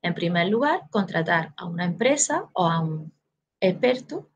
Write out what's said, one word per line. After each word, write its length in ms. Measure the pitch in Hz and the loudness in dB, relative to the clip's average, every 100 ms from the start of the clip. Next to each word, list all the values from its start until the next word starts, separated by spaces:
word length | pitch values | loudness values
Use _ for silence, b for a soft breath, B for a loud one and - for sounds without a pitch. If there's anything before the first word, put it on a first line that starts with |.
En 120 | 175 | -4
primer 340 | 170 170 175 175 | -2 0 0 2
lugar, 340 | 220 285 349 - | 2 2 0 -2
contratar 640 | 220 190 165 165 170 160 - | -2 0 -2 2 0 0 -10
a 80 | |
una 200 | 175 170 | -8 -4
empresa 600 | 180 170 240 285 - 311 427 | -2 0 2 2 2 -2 -4
o 160 | - 170 | 0 2
a 120 | 165 | 2
un 320 | 160 156 156 _ _ _ _ _ | -2 -4 -10 _ _ _ _ _
experto 680 | 190 185 247 254 - 330 - | 0 2 0 0 -4 -12 -12